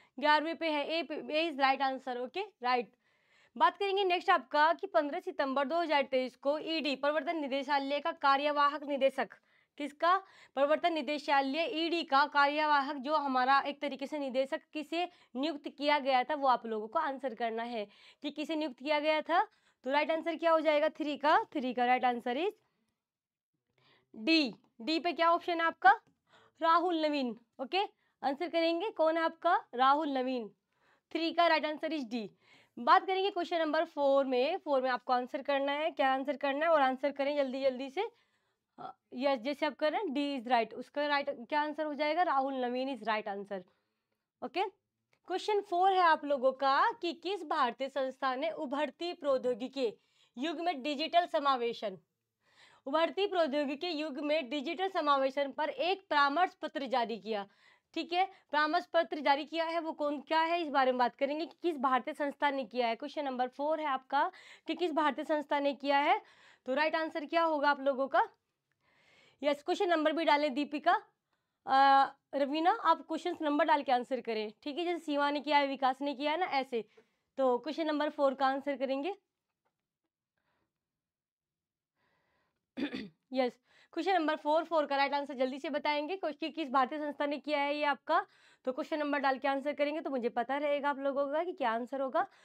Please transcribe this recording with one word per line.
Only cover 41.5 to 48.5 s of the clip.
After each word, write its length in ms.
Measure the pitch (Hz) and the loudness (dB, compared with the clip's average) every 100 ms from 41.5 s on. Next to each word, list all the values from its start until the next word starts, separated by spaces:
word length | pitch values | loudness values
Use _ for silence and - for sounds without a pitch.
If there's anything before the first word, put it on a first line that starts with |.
| 302 | -2
आंसर 240 | 302 302 302 | -2 -4 -4
हो 80 | |
जाएगा? 300 | 285 302 320 | -2 0 2
राहुल 300 | 339 269 269 | 2 2 0
नवीन 440 | 262 247 247 262 247 | -2 -2 -2 -4 -4
is 100 | 214 | -4
right 200 | 214 208 | -4 -4
answer। 340 | 202 196 196 180 _ _ _ _ _ _ - | -8 -8 -10 -12 _ _ _ _ _ _ -14
ओके, 380 | 254 349 403 - _ _ _ _ - | -6 -4 -4 -6 _ _ _ _ -8
क्वेश्चन 340 | 349 - 403 | -4 0 0
फ़ोर 300 | 403 349 392 | 0 2 4
है 100 | 370 | 6
आप 240 | 339 311 285 | 4 4 0
लोगों 260 | 285 262 | 0 0
का 400 | 262 269 277 440 | 2 2 4 2
कि 220 | - 339 | 0 -6
किस 300 | 339 339 392 | -6 -6 -6
भारतीय 460 | 320 320 247 226 262 | -4 0 0 -2 -6
संस्था 460 | 285 262 254 269 254 | -4 -4 -2 -2 -2
ने 140 | |
उभरती 640 | 320 | -4